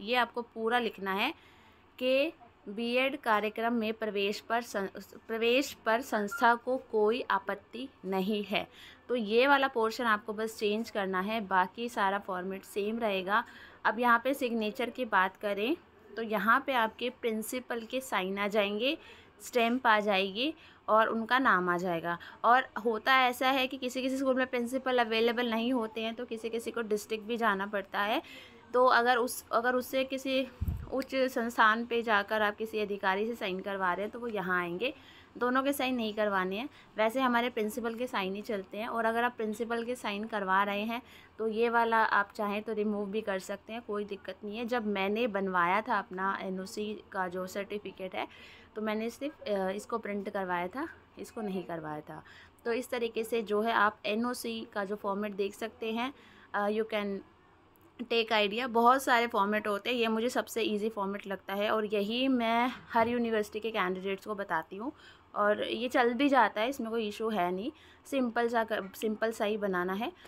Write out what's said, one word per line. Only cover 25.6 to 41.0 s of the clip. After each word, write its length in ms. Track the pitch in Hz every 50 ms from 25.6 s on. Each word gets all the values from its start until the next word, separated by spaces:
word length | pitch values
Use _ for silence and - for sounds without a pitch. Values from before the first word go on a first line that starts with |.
| 226 240 262
होते 280 | 247 220 220 220 226
हैं, 140 | 220 226 226
तो 100 | 233 247
किसी 260 | 240 226 220 - 226
किसी 200 | 220 233 226 233
को 120 | 220 233 233
डिस्ट्रिक्ट 420 | 208 214 208 - - 220 220 202
भी 120 | 208 240
जाना 300 | 214 233 220 196 190 196
पड़ता 340 | 208 214 202 190 - - 196
है। 220 | 202 208 240 311 - - - - - - - - - - -
तो 120 | 247 254
अगर 300 | 254 - 233 233 240 254
उस, 280 | 240 240 254 - - - - -
अगर 220 | 226 233 247 254
उससे 300 | 254 247 - - 262 262
किसी 440 | 262 277 262 - 269 262 262 262 240 - - - - - - - - -
उच्च 220 | 262 262 - 262
संस्थान 720 | 262 254 262 262 254 226 240 233 - 233 214 214 226 233
पे 160 | 233 233 233 220
जाकर 400 | 233 214 202 202 - 220 214 214
आप 140 | 202 208
किसी 240 | - 220 220 - 214
अधिकारी 460 | 214 196 202 196 - 190 190 196 214
से 80 | 226 240
साइन 260 | 226 233 196 185 190
करवा 320 | 190 202 196 190 190 180 175
रहे 100 | 180 202
हैं 80 | 214 -
तो 60 | 240
वो 100 | 240 240
यहाँ 320 | 214 202 180 185 180 180
आएंगे, 340 | 175 175 170 180 226 269 - - - - - - - - - -
दोनों 240 | 240 247 254 269 262
के 100 | 277 285
साइन 220 | 277 262 254 254
नहीं 200 | 247 226 214 208
करवाने 420 | 214 214 208 196 190 185 185 190
हैं। 120 | 208 262 294 - - - - -
वैसे 240 | 202 220 226 220 262
हमारे 300 | 262 254 240 233 240 247
प्रिंसिपल 440 | 247 226 214 214 214 247 220 233 226
के 120 | 226 247
साइन 280 | 254 - 214 190 185 190
ही 80 | 208 208
चलते 360 | - 220 196 190 - - 202
हैं, 100 | 220 254
और 160 | 247 233 220
अगर 200 | 220 226 233 240
आप 100 | 247 240
प्रिंसिपल 480 | - 226 214 214 - 233 220 233 233 233
के 100 | 233 247
साइन 300 | 247 - 220 202 202 214
करवा 380 | 226 - 208 196 185 190 190 202
रहे 200 | 202 202 202 208
हैं 200 | 226 233 247